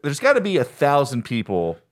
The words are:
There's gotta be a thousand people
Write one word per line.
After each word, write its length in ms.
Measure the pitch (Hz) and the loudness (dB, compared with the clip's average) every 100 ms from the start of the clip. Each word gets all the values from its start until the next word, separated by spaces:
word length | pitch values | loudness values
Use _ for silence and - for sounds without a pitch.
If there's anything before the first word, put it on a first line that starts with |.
There's 180 | 143 143 | -6 0
gotta 200 | 262 277 | 2 2
be 180 | 202 175 | 2 0
a 60 | |
thousand 600 | 123 - 143 143 131 123 | -2 0 2 2 2 -4
people 540 | - 120 104 92 82 82 _ | -4 -6 -2 -2 -2 -6 _